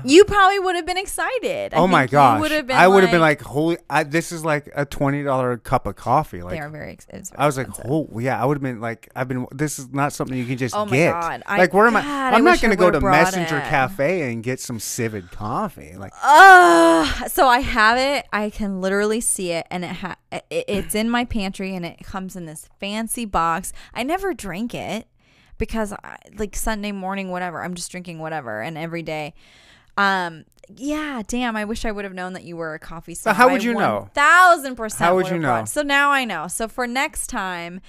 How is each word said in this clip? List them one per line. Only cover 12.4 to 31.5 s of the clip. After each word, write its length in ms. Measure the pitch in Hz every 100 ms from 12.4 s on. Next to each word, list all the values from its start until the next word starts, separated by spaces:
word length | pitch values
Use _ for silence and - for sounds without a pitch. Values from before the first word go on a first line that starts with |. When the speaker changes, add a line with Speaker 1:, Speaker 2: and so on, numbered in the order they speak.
| 311
Speaker 1:
wish 80 | 339
I 20 |
Speaker 2:
gonna 140 | 226 190
go 80 | 180
Speaker 1:
would 80 |
have 80 | 160
Speaker 2:
to 40 | -
Speaker 1:
brought 160 | 151 180
Speaker 2:
Messenger 320 | 185 165 151
Speaker 1:
it. 80 | 131
Speaker 2:
Cafe 680 | 147 127 95 143 185 135
and 100 | 117
get 200 | 117 131
some 180 | - 113
Civet 520 | - - 117 107 90
coffee. 640 | - 104 151 208 - 147 185
Like, 160 | 202 -
Speaker 1:
Uh, 1040 | 233 302 381 370 349 339 330 330 294 - 247
so 180 | - 269
I 100 | 240
have 380 | 247 240 214 247
it. 280 | 269 277 -
I 180 | 208 214
can 300 | - 208 185
literally 400 | 190 202 208 226
see 320 | - - 180
it, 160 | 165 -
and 140 | 180
it 80 | 175 175
ha-, 180 | 185 - _
it, 140 | - -
it's 460 | 165 - 202 - 214
in 140 | 226
my 160 | 240 247
pantry, 500 | 226 190 190 190 185
and 100 | 170
it 200 | - -
comes 320 | 196 185 185
in 80 | 160
this 240 | 156 - _
fancy 460 | 196 214 226 - 226
box. 480 | 190 165 165 175 - -
I 100 | -
never 300 | 254 370 381
drink 400 | 240 196 175 233
it. 340 | 147 104 202 - _ _ _ _ -
Because, 320 | 226 226 208
I, 260 | 202 - - - 208
like, 180 | 208 -
Sunday 360 | 233 214 208
morning, 400 | 196 185 196 185
whatever, 320 | 180 180 156
I'm 100 | 143
just 160 | 180 -
drinking 300 | 180 180 160
whatever, 420 | 160 160 120 107
and 160 | 135 156
every 240 | 165 170
day. 320 | 160 156 151 - _ _ _ _ _ -
Um, 480 | 196 190 175 160 - _ _
yeah, 540 | 202 277 302 302 262 202
damn, 280 | 240 247